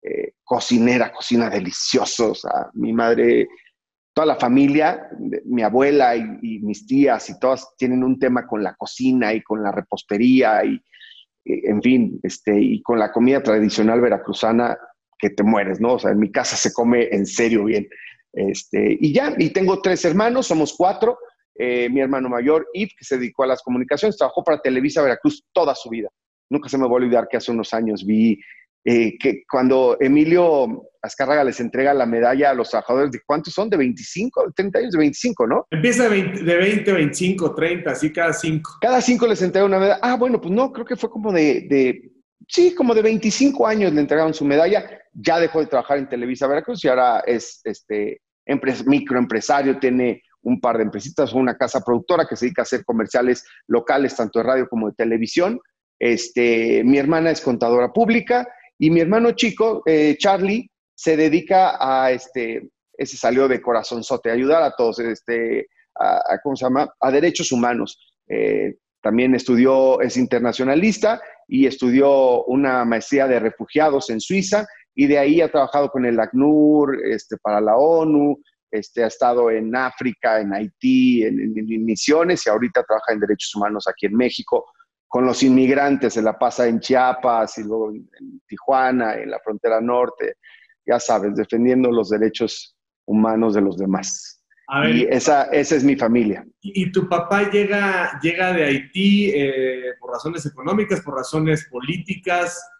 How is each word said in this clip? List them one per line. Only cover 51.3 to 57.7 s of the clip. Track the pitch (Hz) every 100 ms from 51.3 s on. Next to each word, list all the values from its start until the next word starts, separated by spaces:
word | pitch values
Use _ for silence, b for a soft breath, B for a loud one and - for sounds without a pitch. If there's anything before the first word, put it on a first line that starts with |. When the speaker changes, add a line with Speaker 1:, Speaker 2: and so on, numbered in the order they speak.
Speaker 1:
una | 123 127 117
casa | 123 135
productora | - 120 - 175
que | 160 113
se |
dedica | 123 -
a |
hacer | 117 123
comerciales | 98 117 104 127 123 123 - b _
locales, | 117 117 139 139
tanto | - 110 117
de |
radio | 113 131 123
como | 117 107
de |
televisión. | - 113 113 113 - 180 240 _ _ _ _
Este, | 120 117 - - 120 113 113 117
mi | 120 139
hermana | 139 165 165
es | 151
contadora | - 117 117